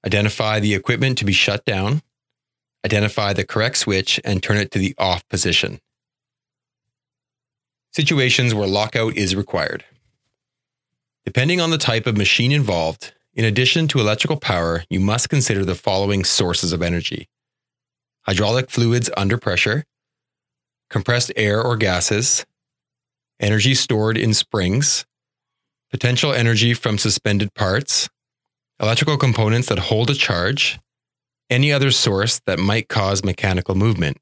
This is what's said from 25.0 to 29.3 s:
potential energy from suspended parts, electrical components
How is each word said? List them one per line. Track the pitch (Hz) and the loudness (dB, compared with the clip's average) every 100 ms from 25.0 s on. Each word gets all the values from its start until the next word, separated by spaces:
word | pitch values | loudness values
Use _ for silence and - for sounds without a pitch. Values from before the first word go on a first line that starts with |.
| - _ _ _ _ _ _ _ _ | -6 _ _ _ _ _ _ _ _
potential | - 123 123 151 | -4 0 0 0
energy | 131 117 113 117 | 2 2 2 2
from | 117 120 104 | 0 -2 0
suspended | 107 - 107 104 101 | 0 0 0 0 -2
parts, | - 101 101 143 - - _ _ _ _ _ _ _ | -2 -2 -2 -2 -4 -4 _ _ _ _ _ _ _
electrical | 107 117 147 147 | -2 0 0 2
components | 139 | 2